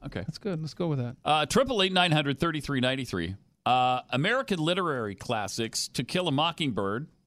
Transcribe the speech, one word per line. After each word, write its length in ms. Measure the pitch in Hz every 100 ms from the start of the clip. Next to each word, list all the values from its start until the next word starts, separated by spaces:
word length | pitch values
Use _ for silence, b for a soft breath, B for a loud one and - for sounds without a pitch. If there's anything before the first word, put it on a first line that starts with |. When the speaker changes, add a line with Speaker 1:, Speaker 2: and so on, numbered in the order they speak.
| 139
Speaker 1:
Okay. 160 | 101
Speaker 2:
That's 160 | 87 -
good. 240 | 208 170
Let's 120 | 156
go 140 | - 175
with 120 | 143
that. 180 | 120 - -
Speaker 1:
Uh, 200 | 156 147
triple 380 | - 269 240
eight 80 | 190
nine 220 | 190 180
hundred 260 | 151 143 135
thirty-three 400 | 170 156 - 139
ninety-three. 560 | 127 131 127 95 85 98 _ _ -
Uh, 340 | 127 127 127 -
American 480 | 127 170 247 262 185
literary 540 | 156 180 175 135 110
classics 760 | 98 - 113 101 - 113 - -
To 160 | - 127
Kill 240 | 180 180
a 20 |
Mockingbird 760 | 135 160 165 151 110 98 107 156 _